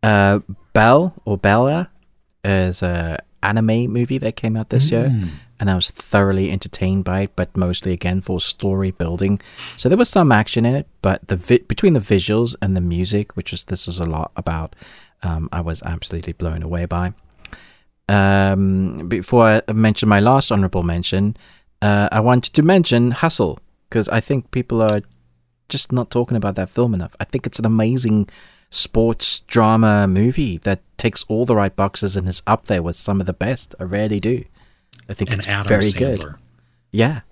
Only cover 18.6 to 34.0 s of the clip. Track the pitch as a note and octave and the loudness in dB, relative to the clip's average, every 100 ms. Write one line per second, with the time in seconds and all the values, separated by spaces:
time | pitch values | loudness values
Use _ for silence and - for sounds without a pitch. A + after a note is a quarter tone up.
18.6 | F#2+ F#2+ F#2+ B1+ F2 G#2 F#2 B2 A2+ A2 | 2 2 0 -4 -4 -4 2 4 6 4
19.6 | - A2 A2 G#2 A2 G2+ G#2+ C3+ - G#2+ | 2 2 2 2 4 4 6 4 2 0
20.6 | F#2+ F#2 E2+ E2+ F2 F#2+ G#2 A2 - _ | 0 0 -2 -2 -2 0 -2 -4 -16 _
21.6 | _ _ G#2 G2+ G2+ G#2+ A2 B2 - - | _ _ 0 2 2 2 4 2 2 2
22.6 | D3+ F#3+ E3 A#2+ A#2+ A#2+ E3 - F#2 - | 4 4 4 2 2 0 -2 0 -2 -2
23.6 | _ _ _ A2+ G#2 A2+ - C#3 - B2+ | _ _ _ -2 0 -2 0 -4 -2 -6
24.6 | B2 A#2 A2 G#2 - _ _ _ _ _ | -2 0 2 0 -4 _ _ _ _ _
25.6 | _ C3+ - B2 A#2+ A#2+ A#2+ A#2 G2+ G2 | _ -8 -4 -4 -2 -2 -2 -2 -2 -4
26.6 | F#2 - A#2+ G2 E2 - G#2 C3 - - | -6 -2 0 -2 -6 -10 -8 -6 -6 -4
27.6 | A2+ A2 A2 B2+ B2 G#2+ G2+ - - _ | 0 2 2 0 0 0 0 -8 -20 _
28.6 | _ - - - A#2 A2+ - - _ A#2 | _ -2 0 2 2 0 -4 -6 _ 2
29.6 | A2 A2+ A2 G#2 G2+ F#2 A2+ C3 C3+ E2+ | 4 4 4 4 2 2 2 0 -4 -4
30.6 | G#2 F#2+ _ - A#2 - - A2 A#2+ A2 | -4 -4 _ -4 -4 -4 -4 -2 0 2
31.6 | G2 - G2 - G2+ G2 F#2 F2+ - A2 | 0 0 -4 -2 -4 -4 -4 -6 0 -2
32.6 | - F#2+ E2+ E2+ - G2 F#2 F2 G2 - | 0 -2 -2 -6 -4 -2 -2 -4 -4 -4
33.6 | - - F#2 G2+ | -8 -12 -6 -4